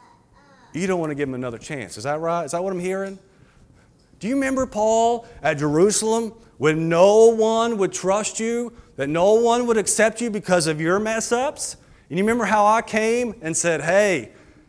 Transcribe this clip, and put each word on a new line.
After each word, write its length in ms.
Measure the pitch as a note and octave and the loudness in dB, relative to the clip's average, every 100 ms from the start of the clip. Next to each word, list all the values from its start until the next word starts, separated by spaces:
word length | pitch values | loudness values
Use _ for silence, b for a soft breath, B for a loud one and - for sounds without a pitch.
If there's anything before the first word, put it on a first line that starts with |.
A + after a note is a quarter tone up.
| - _ _ _ _ _ _ | -20 _ _ _ _ _ _
you 140 | D3 F#3+ | -6 -2
don't 120 | F3+ | -2
want 120 | D#3 | -2
to 40 | C#3+ | -4
give 140 | C3+ | -4
him 60 | B2+ | -4
another 220 | B2+ A2+ | -8 -10
chance. 400 | - D3 F#2+ G#2 | -10 -10 -10 -10
Is 60 | |
that 160 | C3+ D3+ | -6 -4
right? 240 | E3 E3+ | -4 -4
Is 80 | D3 | -4
that 100 | E3+ | -6
what 120 | F#3+ | -4
I'm 60 | F#3 | -6
hearing? 380 | F#3 F#3+ G3 G3 _ b b b b b b _ _ - | -6 -6 -8 -14 _ b b b b b b _ _ -10
Do 80 | G3+ | -4
you 80 | C#4 | -2
remember, 300 | C4+ C4 B3+ | -2 -2 -4
Paul, 600 | G#3 A3 A3+ A#3 A#3 - B | -2 0 2 2 0 -6 B
at 160 | D3 D3 | -2 0
Jerusalem, 760 | D3 D3+ G#3 G3+ A3 A3+ A3 - b b | 0 2 2 2 -2 -2 -4 -12 b b
when 300 | D3+ D#3 E3 | 0 0 2
no 400 | E3+ G3 A3 A3+ | 6 6 8 8
one 500 | A3 A3 A3+ A#3 G#3+ | 6 2 2 0 0
would 140 | F#3 | -2
trust 480 | - F3+ G3+ G#3 - | -2 -2 -2 -2 -6
you, 340 | A3+ A#3+ A#3+ - B - | -4 -4 -6 -12 B -8
that 100 | C#3 | -4
no 260 | E3 F#3+ | 2 4
one 340 | A3 A#3 A#3+ A#3+ | 4 4 2 2
would 100 | A3 | 0
accept 440 | F#3 - A3 A3 | 0 2 0 0
you 80 | A#3+ | -6
because 380 | G3+ E3+ F3+ D#3 | -4 0 0 0
of 120 | D3+ | -2
your 200 | D#3+ G3 | 0 0
mess 320 | A3 A3+ - | -2 -4 -2
ups? 460 | A#3+ C#4 - - - b b b | -2 -2 -6 -10 -12 b b b
And 100 | E3 | -2
you 40 | |
remember 220 | G#3+ A#3+ G3+ | 0 0 0
how 200 | G#3+ G#3 | 2 4
I 160 | A3 | 2
came 540 | A#3 A3 A3 A#3+ A#3+ - | 0 -2 0 -2 -4 -6
and 140 | D#3 D#3+ | -6 -2
said, 260 | E3+ D#3 | -2 -2
'Hey, 500 | D#3 G3 G#3 D#3 G#2+ b b b | 2 2 2 0 -6 b b b